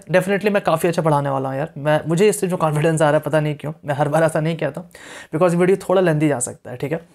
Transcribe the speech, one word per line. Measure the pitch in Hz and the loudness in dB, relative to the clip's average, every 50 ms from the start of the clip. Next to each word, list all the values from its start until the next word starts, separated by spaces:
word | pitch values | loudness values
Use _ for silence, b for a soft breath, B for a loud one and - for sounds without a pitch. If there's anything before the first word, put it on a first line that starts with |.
| - - | -4 -2
Definitely | 160 185 175 185 202 196 196 214 | 0 0 0 0 -2 -2 0 0
मैं | 202 202 196 | 0 0 0
काफ़ी | - 160 160 - 180 | 0 0 0 0 0
अच्छा | 170 175 | 0 0
पढ़ाने | 160 160 151 143 143 143 | 0 2 2 0 0 -2
वाला | 139 135 135 135 | -2 -4 -4 -4
हूँ | 131 135 | -4 -6
यार, | 143 - - 147 | -6 -8 -8 -6
मैं, | 139 151 151 151 - 147 | -2 0 0 0 0 0
मुझे | 165 165 208 214 | 0 2 4 2
इससे | 196 - - 185 | 2 2 -2 -4
जो | 175 - | -2 0
कॉन्फिडेंस | - 156 151 151 147 170 160 156 | 0 0 0 0 0 0 2 2
आ | 160 | 2
रहा | 147 143 151 | 4 2 2
है | 147 | 4
पता | 147 135 156 | 4 4 4
नहीं | 151 151 147 | 2 0 -4
क्यों, | 143 - 147 160 - - | -6 -8 -10 -10 -8 -8
मैं | 147 147 | -6 -2
हर | 139 151 143 | -2 0 0
बार | 147 160 165 | 2 2 2
ऐसा | 156 151 170 | 2 0 0
नहीं | 151 160 170 160 | -2 -2 -2 -2
कहता | 165 143 135 165 180 - B B B B B B B B B | -4 -6 -6 -8 -14 -16 B B B B B B B B B
because | 156 180 180 170 | 2 2 2 4
वीडियो | 175 180 180 196 196 - - | 4 2 2 2 2 0 0
थोड़ा | 185 190 | 0 2
लेंथी | 185 175 156 151 156 151 | 2 2 2 2 2 0
जा | 139 123 | 0 0
सकता | - - - - - 107 | -4 -6 -10 -12 -16 -16
है, | 120 123 | -12 -8
ठीक | - 139 | -6 -6
है। | 147 170 - _ _ | -6 -6 -8 _ _